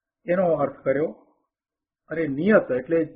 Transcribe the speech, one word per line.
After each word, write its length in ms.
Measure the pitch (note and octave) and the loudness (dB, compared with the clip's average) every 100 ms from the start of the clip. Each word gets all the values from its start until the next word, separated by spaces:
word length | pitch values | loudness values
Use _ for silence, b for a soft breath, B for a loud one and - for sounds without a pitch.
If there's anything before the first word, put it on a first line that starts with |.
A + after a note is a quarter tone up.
| _ _ - | _ _ -4
એનો 200 | F3+ F3 D3 | 0 0 0
અર્થ 240 | C#3 - | -2 -2
કર્યો. 280 | C3+ C3+ D#3+ - _ _ _ _ _ _ _ _ _ | -2 -2 -4 -8 _ _ _ _ _ _ _ _ _
અને 120 | D#3 D#3 | -6 -4
નિયત 380 | C3+ F#3 G3+ - | 0 4 4 4
એટલે 280 | B2+ B2+ E3 D#3 | -4 0 -2 -2